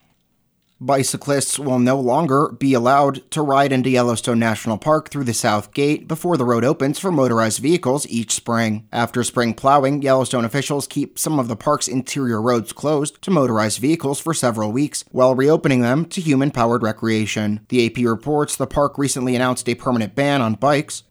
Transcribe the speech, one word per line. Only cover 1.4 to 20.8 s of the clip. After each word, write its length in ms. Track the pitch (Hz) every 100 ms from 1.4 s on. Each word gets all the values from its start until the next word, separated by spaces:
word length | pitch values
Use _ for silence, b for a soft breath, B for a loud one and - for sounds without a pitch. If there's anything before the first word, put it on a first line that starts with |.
| 127 -
will 220 | 143 127
no 200 | 123 135
longer 500 | 123 131 165 135 151
be 260 | 117 139 131
allowed 560 | 120 139 139 131 -
to 100 | -
ride 300 | 151 135 139
into 180 | 131 127
Yellowstone 480 | 127 123 113 - 117
National 400 | 113 107 - 107
Park 320 | - 156 -
through 140 | 143
the 100 | 127
South 400 | 113 120 107 -
Gate 340 | - 143 151 -
before 300 | 165 180 170
the 80 | 123
road 180 | 117
opens 360 | 120 - 135 147
for 120 | 190
motorized 460 | 170 127 117 113 104
vehicles 480 | 127 175 131 139 -
each 300 | 117 107 -
spring. 520 | - 117 113 107 110
After 320 | - 117 127
spring 320 | 117 - 117 107
plowing, 480 | 135 143 135 147
Yellowstone 420 | 135 131 127 127 117
officials 400 | 139 135 143 131
keep 320 | - 139 -
some 220 | 165 156
of 80 | 120
the 80 | 113
park's 320 | - 147 -
interior 520 | 131 131 147 131 110
roads 340 | 113 123 104
closed 460 | - 143 151 147 -
to 80 | -
motorized 480 | 180 131 110 110 101
vehicles 400 | 127 170 139 143
for 160 | - 160
several 360 | 123 110 107
weeks 320 | 117 147 - -
while 240 | 123 127
reopening 480 | 131 139 160 156 127
them 240 | 120 135 165
to 160 | -
human-powered 600 | 160 135 143 135 117 117
recreation. 840 | 113 107 113 110 107 - 107 107 -
The 100 | 127
A 100 | 117
P 160 | 120 120
reports 500 | 113 143 147 147 -
the 120 | 135
park 320 | - 143 -
recently 360 | 139 - 127 123
announced 320 | 127 123 -
a 60 |
permanent 400 | 113 - 120 107
ban 300 | 120 143 143
on 100 | 113
bikes 480 | 107 135 147